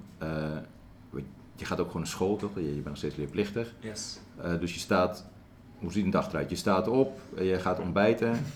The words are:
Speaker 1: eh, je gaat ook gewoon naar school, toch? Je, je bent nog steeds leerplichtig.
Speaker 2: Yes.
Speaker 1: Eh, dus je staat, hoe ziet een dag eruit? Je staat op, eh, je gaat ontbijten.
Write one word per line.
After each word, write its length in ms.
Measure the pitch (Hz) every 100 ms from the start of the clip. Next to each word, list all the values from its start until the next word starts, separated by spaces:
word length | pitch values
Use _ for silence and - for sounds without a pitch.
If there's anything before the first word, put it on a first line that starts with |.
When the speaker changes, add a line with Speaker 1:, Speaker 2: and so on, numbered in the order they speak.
| - -
Speaker 1:
eh, 380 | 80 78 78 78 78 - - - - 65 67 - - -
je 80 |
gaat 160 | - 90
ook 60 | 85
gewoon 160 | 85
naar 80 | 80
school, 260 | - 92 104
toch? 140 | 101
Je, 80 | 98 78
je 40 |
bent 120 | 73
nog 120 | 71 71
steeds 200 | 76 78
leerplichtig. 560 | 71 95 98 117 117 -
Speaker 2:
Yes. 420 | 110 104 - - - -
Speaker 1:
Eh, 160 | 87 85
dus 140 | 87
je 60 | -
staat, 440 | - 95 90 - - - - - - -
hoe 140 | 87
ziet 120 | 101
een 60 | 98
dag 180 | 92 -
eruit? 220 | 80 71
Je 60 | 87
staat 320 | 104 95 110
op, 320 | 127 135 - - -
eh, 140 | 92
je 80 | 92
gaat 200 | 92 92
ontbijten. 600 | 92 90 107 113 117 117 143